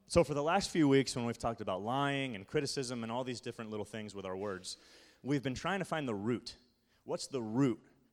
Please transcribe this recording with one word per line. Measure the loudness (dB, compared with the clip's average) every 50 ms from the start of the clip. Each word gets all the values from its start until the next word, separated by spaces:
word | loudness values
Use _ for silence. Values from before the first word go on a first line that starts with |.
| _
so | 2 4 4 4
for | 4 2
the | 0 0
last | 2 2 2 0 2
few | 4 4 6 8
weeks, | 8 6 6 4 0
when | -2 -2
we've | -2 -2
talked | -2 -2 -4 -2 -2
about | -2 -2 -2 -2 -2
lying | -2 0 0 0 0 0 0 -2 -4 -6
and | -8 -6
criticism | -2 -2 -2 0 0 -2 -4 -4 -4 -4 -4 -4
and | -4 -4
all | -4 -4
these | -4 -6 -8
different | -8 -10 -8 -8 -8 -6
little | -6 -6 -6
things | -6 -8 -10 -10 -8 -8
with | -8 -6
our | -6 -4
words, | -4 -4 -4 -4 -6 -6 -10 -12 -12 -14 -20 -20 -20 -20 -20 -20 _ -4
we've | 0 0 0 0
been | -2 -4
trying | -2 -2 -2 -2 -2
to | -2
find | -2 -2 -2 0 0
the | -2
root. | 0 0 0 0 0 -2 -6 -14 -16 _ _ _ _ _ _ _ _ _
What's | -6 -6 -6 -4
the | -4 -4 -4 -4
root? | 0 2 4 6 6 4 2 -4 -16 _ _ _ _